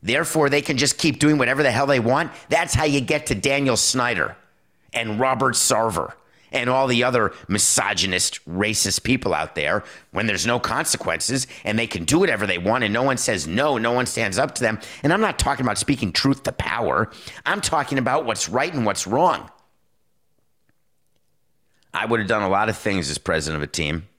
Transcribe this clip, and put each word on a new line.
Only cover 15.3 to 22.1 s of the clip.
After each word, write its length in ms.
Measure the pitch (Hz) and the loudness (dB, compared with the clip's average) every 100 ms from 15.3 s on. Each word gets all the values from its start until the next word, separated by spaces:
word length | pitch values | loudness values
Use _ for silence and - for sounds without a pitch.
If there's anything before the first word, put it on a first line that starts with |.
| - | 0
talking 260 | - 139 123 | 0 0 0
about 100 | 107 | -2
speaking 340 | - - 101 | 0 0 0
truth 300 | - - - | 0 0 0
to 80 | - | -4
power. 600 | - - 113 104 67 110 - - - - | -6 -6 -2 0 0 0 -4 -18 -8 -4
I'm 160 | 202 | -2
talking 380 | - 160 139 139 | 0 -2 0 -2
about 260 | 127 139 127 | 0 0 0
what's 240 | 214 - | -4 -2
right 240 | 110 160 | -2 -2
and 140 | 156 110 | 0 0
what's 180 | 98 92 | -2 -2
wrong. 460 | 120 175 117 - - _ _ _ _ _ _ _ _ _ _ _ _ _ _ _ _ _ _ _ _ _ _ _ | 2 4 2 -6 -20 _ _ _ _ _ _ _ _ _ _ _ _ _ _ _ _ _ _ _ _ _ _ _
I 140 | 80 | -6
would 120 | 110 | 0